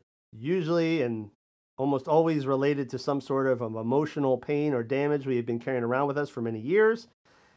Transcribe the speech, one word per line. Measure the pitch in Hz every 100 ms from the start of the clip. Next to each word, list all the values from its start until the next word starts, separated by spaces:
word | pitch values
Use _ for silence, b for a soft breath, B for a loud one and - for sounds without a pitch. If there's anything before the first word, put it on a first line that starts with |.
| _ _ _
usually | 113 127 185 160 170 165 160
and | 120 113 104 _ _ _ _ -
almost | 139 139 131
always | 151 165 151 135
related | 131 139 143 123
to | 123
some | - 139
sort | 135 135 135
of, | 120
um, | 117 110
emotional | 113 139 151 151 139 127
pain | - 147 151
or | 127
damage | 117 135 147 147 135
we | 123
have | 117
been | 120
carrying | 127 127
around | 117 127 143
with | 139
us | 143
for | -
many | 117 110
years. | 120 196 220 226 - _ b b b